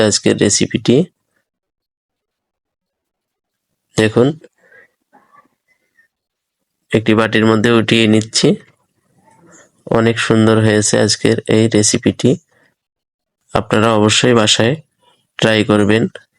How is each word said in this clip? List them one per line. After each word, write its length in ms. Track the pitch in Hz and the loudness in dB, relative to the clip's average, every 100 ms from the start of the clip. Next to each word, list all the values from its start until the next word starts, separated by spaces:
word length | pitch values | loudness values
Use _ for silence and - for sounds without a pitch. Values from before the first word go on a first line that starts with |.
আজকের 320 | 107 - 107 107 | 0 0 -2 0
রেসিপিটি। 580 | 104 - - - 110 127 185 _ _ _ _ _ _ _ _ _ _ _ _ _ _ _ _ _ _ _ _ _ _ _ _ _ _ _ _ - | -2 -2 -4 -4 0 0 0 _ _ _ _ _ _ _ _ _ _ _ _ _ _ _ _ _ _ _ _ _ _ _ _ _ _ _ _ -4
দেখুন, 300 | 107 113 131 156 - _ _ _ _ _ _ _ _ _ _ _ _ _ _ _ _ _ _ _ _ _ _ _ - | -2 0 0 -2 -14 _ _ _ _ _ _ _ _ _ _ _ _ _ _ _ _ _ _ _ _ _ _ _ -6
একটি 220 | 117 110 107 | -4 0 0
বাটির 260 | 110 110 107 | 0 0 2
মধ্যে 260 | 113 117 | 2 2
উঠিয়ে 340 | 117 110 113 110 | 0 0 0 2
নিচ্ছি। 400 | 110 110 - 143 208 - _ _ _ _ _ _ _ _ - _ _ - | 0 -2 -2 -2 -2 -8 _ _ _ _ _ _ _ _ -20 _ _ -4
অনেক 300 | 113 113 110 | -2 0 -2
সুন্দর 360 | - 113 110 110 110 | 0 2 2 2 2
হয়েছে 300 | 104 104 117 | 0 0 0
আজকের 380 | 107 - 110 113 - | -2 -2 -2 -2 0
এই 180 | 110 110 107 | 0 2 0
রেসিপিটি। 560 | 104 - - - 123 175 _ _ _ _ _ _ _ _ _ _ _ | 0 -2 -2 -2 -2 -2 _ _ _ _ _ _ _ _ _ _ _
আপনারা 360 | - 104 110 113 107 | -6 -2 0 0 2
অবশ্যই 360 | 107 - 127 120 | 2 2 0 0
বাসায় 360 | 107 - 113 156 - _ _ _ _ - | 0 0 -2 -4 -12 _ _ _ _ -4
ট্রাই 200 | 113 110 | 0 0
করবেন। 400 | 107 107 101 110 - - _ | 0 0 0 0 -2 -8 _